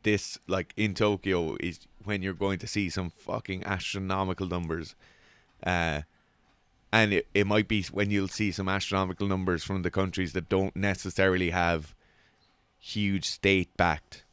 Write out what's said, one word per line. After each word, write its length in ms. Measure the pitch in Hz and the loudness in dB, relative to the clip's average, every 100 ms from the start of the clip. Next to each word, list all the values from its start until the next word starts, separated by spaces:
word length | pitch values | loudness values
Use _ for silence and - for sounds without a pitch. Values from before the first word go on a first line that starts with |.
this, 380 | 107 104 - - - | 2 0 -2 -14 -4
like, 260 | 92 85 - | -4 -2 -2
in 180 | 107 | -2
Tokyo 600 | 92 104 98 98 90 82 50 | 2 2 2 0 0 0 -2
is 260 | 90 85 - - | -6 -6 -18 -14
when 180 | 101 101 | -6 -4
you're 120 | 95 | -4
going 260 | 87 98 95 | -2 0 0
to 80 | - | -2
see 240 | 107 95 | -2 -2
some 200 | 95 90 | -2 -6
fucking 520 | - - 113 - 92 | -8 -6 -6 -6 -8
astronomical 840 | - 95 - 98 95 95 95 90 92 | -4 -6 -4 -6 -2 -2 0 -2 -2
numbers. 480 | 87 82 82 80 - - _ _ _ _ _ | -2 -2 -6 -8 -16 -20 _ _ _ _ _
Uh, 380 | 90 90 82 73 78 _ _ _ _ _ _ _ _ | -2 0 0 -2 -6 _ _ _ _ _ _ _ _
and 200 | 113 107 | 2 4
it, 160 | 98 - | 2 2
it 140 | 101 101 | 2 4
might 220 | 107 104 | 2 2
be 160 | 107 87 | -2 -2
when 180 | 98 101 | -2 2
you'll 160 | 101 98 | 2 0
see 240 | - 107 | 0 -2
some 180 | 90 95 | 0 -2
astronomical 600 | 95 - 98 92 92 98 | -2 0 0 0 -2 -2
numbers 340 | 95 92 85 | 0 0 0
from 200 | - 95 | -2 -2
the 80 | 87 | 0
countries 400 | 95 95 90 90 | 0 -2 -2 -2
that 160 | 90 80 | -4 0
don't 260 | 95 95 | 0 0
necessarily 760 | - 101 92 95 - 95 92 90 | 0 -2 -2 -4 2 4 4 2
have 440 | 87 85 82 78 - _ _ _ _ _ _ _ _ | 2 2 0 -4 -18 _ _ _ _ _ _ _ _
huge 460 | - 107 101 98 - | -8 -2 0 0 -4
state-backed 1000 | - 98 95 90 - 87 76 _ - _ | 0 4 4 2 2 2 2 _ -20 _